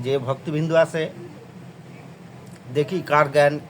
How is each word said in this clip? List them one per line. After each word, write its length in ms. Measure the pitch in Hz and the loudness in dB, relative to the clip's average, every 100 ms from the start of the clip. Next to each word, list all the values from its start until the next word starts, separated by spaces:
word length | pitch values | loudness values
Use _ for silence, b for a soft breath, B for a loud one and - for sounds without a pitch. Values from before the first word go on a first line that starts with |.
যে 160 | 123 139 | -2 -2
ভক্তবৃন্দ 540 | 123 135 - 151 160 | -2 -6 -4 -4 2
আছে, 380 | 165 156 160 156 - - - - - - - - - - - - - - - - | 4 2 0 -6 -8 -16 -18 -20 -20 -20 -20 -20 -20 -20 -20 -20 -20 -20 -20 -6
দেখি 280 | 131 147 185 156 | -4 -2 -4 0
কার 260 | 147 147 | 2 4
জ্ঞান 260 | 143 143 147 - | 4 4 2 -6